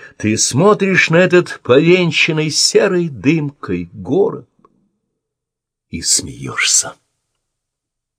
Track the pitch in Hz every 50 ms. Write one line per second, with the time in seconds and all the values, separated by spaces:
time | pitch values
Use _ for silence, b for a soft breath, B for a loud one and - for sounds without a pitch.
0 | B B B - - 107 107 104 - - - 123 180 208 208 - 196 196 185 -
1 | - - 160 170 185 175 180 180 165 - - - - - 120 139 160 165 180 185
2 | 180 165 147 - - - 160 156 156 160 147 - - - - 208 226 196 185 180
3 | 170 165 139 107 85 131 165 160 147 143 - _ - - 92 87 90 85 - 110
4 | 92 87 131 185 202 - - - - _ _ _ _ _ _ _ _ _ _ _
5 | _ _ _ _ _ _ _ _ _ _ _ _ _ _ _ _ _ - - -
6 | - - - - - 139 127 120 135 131 - - - - - - - - - _
7 | _ _ _ _ _ _ _ _ _ _ _ _ _ _ _ _ _ _ _ _
8 | _ _ _